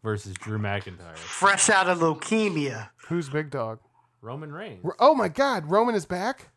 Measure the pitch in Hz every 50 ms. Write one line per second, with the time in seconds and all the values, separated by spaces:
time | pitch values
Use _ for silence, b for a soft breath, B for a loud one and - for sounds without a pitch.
0 | - 110 107 101 - 101 92 - - 107 107 107 104 101 101 101 98 98 90 90
1 | 87 85 80 80 - - - - 190 196 196 185 - - 214 190 185 175 180 170
2 | 165 165 151 160 - - 220 220 214 202 180 156 143 135 120 110 110 - _ _
3 | - - 165 175 165 135 135 151 156 147 135 135 117 113 110 113 _ _ _ _
4 | _ _ _ _ - 110 123 147 156 151 147 165 208 214 120 92 90 170 - -
5 | 233 285 311 269 214 180 151 - 277 277 247 196 156 147 180 208 226 247 233 202
6 | 156 - 180 180 190 233 269 - - _ _